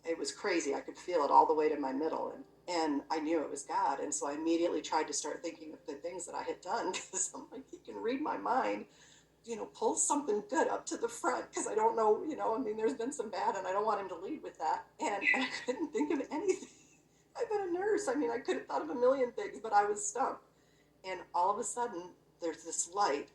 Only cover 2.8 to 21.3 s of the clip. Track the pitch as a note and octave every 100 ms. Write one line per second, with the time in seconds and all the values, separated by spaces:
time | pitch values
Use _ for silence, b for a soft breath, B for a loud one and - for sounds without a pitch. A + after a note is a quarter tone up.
2.8 | D#3+ C#3 - D#3+ D3+ E3 C#3 - - F3
3.8 | F3+ C#3 D#3 C#3+ D3 D3 D#3+ E3 E3+ D#3
4.8 | D3 E3 D3+ D3 D3+ - E3+ D#3 D#3 C#3+
5.8 | - C#3 E3+ F#3 E3 C#3+ D#3+ D#3 F3 A3
6.8 | F3 F#3+ - F#3 - C4+ - - - -
7.8 | - G#3 G#3 C4+ D4+ G3+ G3+ B3 G#3 G#3
8.8 | G#3+ B B B B _ - A3 G3+ -
9.8 | A3 D#4+ - D4 C#4+ G#3 G3+ D#4+ - -
10.8 | - - A4+ - - - - - A#3 G#3
11.8 | A3 A3+ A3 G#3+ D#4 A#3+ G3+ A3+ G#3+ A3
12.8 | A3 C4+ B3 - A3 F3+ G#3 G3 F#3 F#3+
13.8 | A3 G3+ F#3+ E3+ G3 D#4 F3 - D#3+ -
14.8 | - _ D#4 G3+ G3+ B3+ C4 - - B3+
15.8 | D#4+ A3 D4 D4+ B3 D4 G4 - - -
16.8 | - _ _ _ _ - A4+ G#4 F#4+ E4+
17.8 | G4+ G4+ - C#4 A#4 A#3+ D#4 - - D4
18.8 | D4+ C#4 B3 C#4 B3 - G3+ - A3 G#3
19.8 | G#3 G#3 - A#3+ - - - b b b
20.8 | b _ F#3+ F3+ -